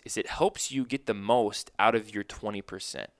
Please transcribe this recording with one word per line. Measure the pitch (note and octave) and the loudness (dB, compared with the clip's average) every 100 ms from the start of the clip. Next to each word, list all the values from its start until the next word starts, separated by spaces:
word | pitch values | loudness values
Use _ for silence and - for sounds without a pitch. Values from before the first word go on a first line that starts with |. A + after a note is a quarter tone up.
| - | -6
is | - | -4
it | - | -4
helps | - F3 - - | 2 2 2 -2
you | C3+ B2 | -2 -2
get | C3+ - | -2 -2
the | G#2 | -2
most | G2+ B2 G#2+ - - - | 4 4 4 0 -8 4
out | G#2+ A2+ | 4 4
of | G#2+ | 0
your | G#2 | -6
twenty | G2 - G#2+ G#2 | -8 -8 -6 -6
percent. | - F#2 - C2+ - _ | -8 -10 -8 -8 -12 _